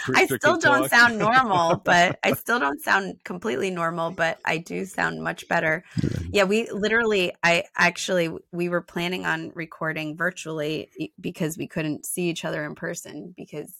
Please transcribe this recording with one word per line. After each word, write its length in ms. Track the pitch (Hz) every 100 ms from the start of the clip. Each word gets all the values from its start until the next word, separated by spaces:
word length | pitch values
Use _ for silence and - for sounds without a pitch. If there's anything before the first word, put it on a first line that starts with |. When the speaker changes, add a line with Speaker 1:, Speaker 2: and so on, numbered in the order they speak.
Speaker 1:
creature 180 | - 131
Speaker 2:
I 40 | -
still 280 | - 294 339
Speaker 1:
could 60 |
Speaker 2:
don't 200 | 320 277
Speaker 1:
talk. 80 | -
Speaker 2:
sound 260 | 240 240 220
normal, 600 | 208 254 240 185 165 170
Speaker 1:
<laughs> 80 | -
Speaker 2:
but 340 | 175 180 -
I 100 | -
still 260 | 269 - 240
don't 200 | 277 294
sound 400 | - 196 190 175
completely 480 | - 180 - - 196
normal, 400 | 180 165 170 165
but 260 | 175 165 - -
I 120 | 165
do 260 | 170 180 190
sound 380 | - 165 160
much 240 | 160 170 -
better. 360 | 170 160 156 - -
Speaker 1:
Yeah. 60 | - - 82
Speaker 2:
Yeah, 100 | 196
we 260 | 190 220 226
literally, 600 | 202 208 226 226 202 175 -
I 200 | 170 170 - -
actually, 540 | 175 180 - 185 165 - -
we 180 | 175 175
were 120 | 175
planning 440 | 175 180 175 185 175
on 260 | 160 160 -
recording 600 | 160 - 160 160 156 156
virtually 760 | 175 180 156 156 147 156 - -
e-, 100 | - -
because 380 | 180 - 156 160
we 80 | 139
couldn't 380 | 175 156 147 -
see 240 | - 175
each 160 | 165 160
other 180 | 160 151
in 100 | 156
person 580 | 170 175 - 147 - -
because, 380 | - 151 - -